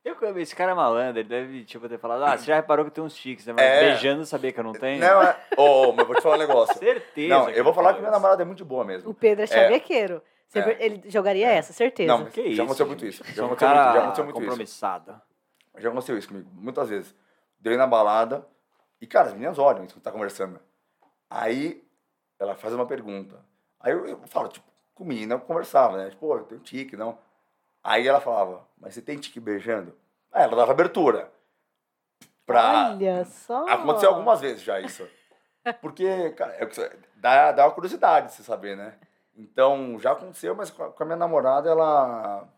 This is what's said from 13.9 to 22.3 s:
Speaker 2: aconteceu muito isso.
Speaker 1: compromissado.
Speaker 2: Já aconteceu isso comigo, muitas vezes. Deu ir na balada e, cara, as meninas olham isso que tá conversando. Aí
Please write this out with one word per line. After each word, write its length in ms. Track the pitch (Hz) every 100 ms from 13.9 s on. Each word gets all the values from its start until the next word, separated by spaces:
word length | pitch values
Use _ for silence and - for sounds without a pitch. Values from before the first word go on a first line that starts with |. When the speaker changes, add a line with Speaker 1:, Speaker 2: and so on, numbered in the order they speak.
| 120
Speaker 2:
aconteceu 240 | - 101
muito 120 | 143 117
isso. 80 | 113
Speaker 1:
compromissado. 720 | 123 107 - 101 90 - 110 _ _ _ _ _ -
Speaker 2:
Já 100 | 113
aconteceu 300 | 123 123 110
isso 100 | -
comigo, 220 | 98 92
muitas 360 | 92 110 123 123
vezes. 260 | 101 92 _ _ _ _ _
Deu 120 | 113
ir 40 | 120
na 100 | 131
balada 580 | 113 107 107 117 139 - _ _ _ _ _
e, 60 | -
cara, 220 | 220 135
as 60 |
meninas 220 | 101 127 139
olham 280 | 139 104
isso 100 | 90
que 60 | -
tá 100 | -
conversando. 480 | 110 101 - 95 87 _ _ _ _ _ _ -
Aí 540 | - 110 127 156 - _ _ _ _ _